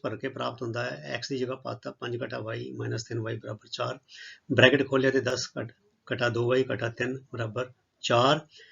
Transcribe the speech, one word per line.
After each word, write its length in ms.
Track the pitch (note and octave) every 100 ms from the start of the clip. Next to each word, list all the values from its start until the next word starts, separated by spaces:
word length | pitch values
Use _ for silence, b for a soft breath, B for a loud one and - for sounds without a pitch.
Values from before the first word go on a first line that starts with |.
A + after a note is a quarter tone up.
ਭਰ 120 | B2+ A2
ਕੇ 120 | C3+
ਪ੍ਰਾਪਤ 320 | - B2 A#2+
ਹੁੰਦਾ 220 | A#2+ A2+
ਹੈ। 340 | B2 C#3 D3+ B2
x 100 | -
ਦੀ 80 | C3+
ਜਗ੍ਹਾ 180 | B2 C3+
ਪਾਤਾ 360 | B2 A#2 C3
ਪੰਜ 260 | - B2 A#2+
ਘਟਾ 160 | B2 B2+
y 180 | A2 A#2 C3 B2
ਮਾਈਨਸ 280 | A#2 A#2
ਤਿੰਨ 160 | - A#2
ਵਾਈ 180 | A2 A#2
ਬਰਾਬਰ 300 | A#2 A2 -
ਚਾਰ, 320 | - B2 B2+ B B B B -
ਬ੍ਰੈਕਟ 360 | G2+ B2+ C#3 -
ਖੋਲ੍ਹਿਆ 240 | C3+ C3+
ਤੇ 100 | C3
ਦਸ 280 | A#2+ B2+ - C3
ਘਟ-, 140 | A#2+ - _ _ -
ਘਟਾ 220 | B2 A#2+
ਦੋ 180 | A#2 A#2+
ਵਾਈ 180 | B2+ C3
ਘਟਾ 160 | A#2+ A#2
ਤਿੰਨ 280 | - B2+ C3 -
ਬਰਾਬਰ 400 | A#2 A2 A2 B2+ - _ _
ਚਾਰ, 420 | - A#2+ C3 D#3 - B B